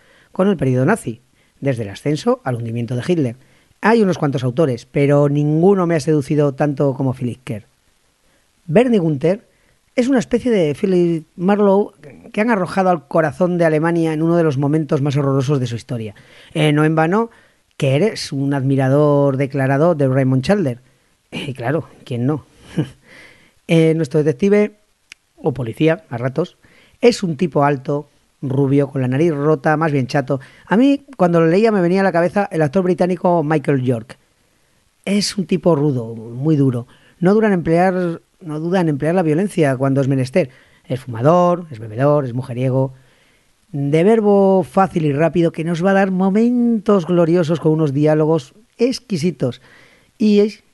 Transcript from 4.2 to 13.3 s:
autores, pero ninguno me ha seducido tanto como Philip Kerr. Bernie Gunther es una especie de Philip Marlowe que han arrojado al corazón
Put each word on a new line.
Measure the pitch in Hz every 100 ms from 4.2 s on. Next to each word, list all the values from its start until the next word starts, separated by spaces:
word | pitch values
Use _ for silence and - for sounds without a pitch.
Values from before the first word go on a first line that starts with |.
| 151 135
autores, | 127 131 156 117 -
pero | 147 143 143 143
ninguno | 143 147 156 185 196 175
me | 165
ha |
seducido | 160 151 135 151 143 135
tanto | 147 139 143 131
como | 135
Philip | 123 123 110
Kerr. | - 107 - _ _ _ _ _ _ _ _ _ -
Bernie | 165 254 220
Gunther | 165 143 160 202 - _ _ _ _ -
es | 247
una | 262
especie | - 233 247
de | 220 156
Philip | 139 196 180 175 165 - -
Marlowe | 180 208 202 196 214 - - - -
que | -
han | 226
arrojado | 208 180 196 185
al | 175 -
corazón | 170 156